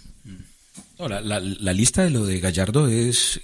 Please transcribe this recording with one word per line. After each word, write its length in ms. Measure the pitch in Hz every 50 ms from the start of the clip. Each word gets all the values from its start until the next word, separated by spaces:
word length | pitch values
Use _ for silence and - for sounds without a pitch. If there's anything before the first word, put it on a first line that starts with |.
| - - - - _ 117 98 - - - - _ _ _ _ - - _ _ _
No, 100 | - 156
la, 120 | 101 101
la, 180 | 107 107 104 104
la 340 | 92 95 98 92 104 95 92
lista 300 | 95 110 123 - - 190
de 60 | 180
lo 160 | 147 120 107
de 140 | 98 95 92
Gallardo 480 | 87 92 85 87 95 92 107 143 151 135
es 520 | 113 117 117 120 120 - - - - -